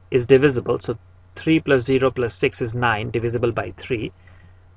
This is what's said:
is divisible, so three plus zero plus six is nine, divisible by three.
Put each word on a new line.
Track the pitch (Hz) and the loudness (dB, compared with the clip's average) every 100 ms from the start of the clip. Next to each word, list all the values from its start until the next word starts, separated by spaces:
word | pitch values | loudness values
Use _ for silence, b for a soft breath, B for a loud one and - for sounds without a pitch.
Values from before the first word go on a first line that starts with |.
| - | -2
is | 127 | -2
divisible, | 120 131 143 120 - 127 | 4 6 6 2 -2 -4
so | - 117 - - - - | -4 -10 -14 -20 -20 -6
three | - 160 | 0 0
plus | - 135 | 2 0
zero | 123 135 131 | 2 2 2
plus | 123 117 | 0 -4
six | - 139 - | -2 -4 -2
is | 120 | -6
nine, | 120 120 107 107 | -2 0 0 -2
divisible | 117 117 113 120 | -4 -2 0 -2
by | 110 101 - | -2 -6 -10
three. | - 120 113 - b b b b b | -8 -6 -6 -12 b b b b b